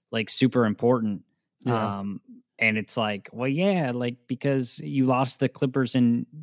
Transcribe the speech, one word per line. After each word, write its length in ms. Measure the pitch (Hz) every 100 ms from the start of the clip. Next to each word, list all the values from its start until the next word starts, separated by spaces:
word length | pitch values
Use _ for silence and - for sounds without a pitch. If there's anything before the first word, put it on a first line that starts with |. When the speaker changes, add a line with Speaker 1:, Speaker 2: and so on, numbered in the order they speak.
| -
Speaker 1:
like, 200 | 113 107
super 340 | - 131 127
important. 580 | 110 98 120 127 107 95 _ _ _ _
Speaker 2:
Yeah. 380 | 131 113 107 98
Speaker 1:
Um, 240 | 101 98 _ - _ -
and 160 | 110 107
it's 200 | 98 -
like, 320 | 107 101 -
well, 140 | 110 131
yeah, 460 | 139 196 180 135
like, 220 | 123 123 120 -
because 540 | 123 143 135 123 -
you 260 | 151 139 131
lost 320 | 127 131 -
the 100 | 131
Clippers 460 | - 139 135 123
in 320 | 127 120 120 - -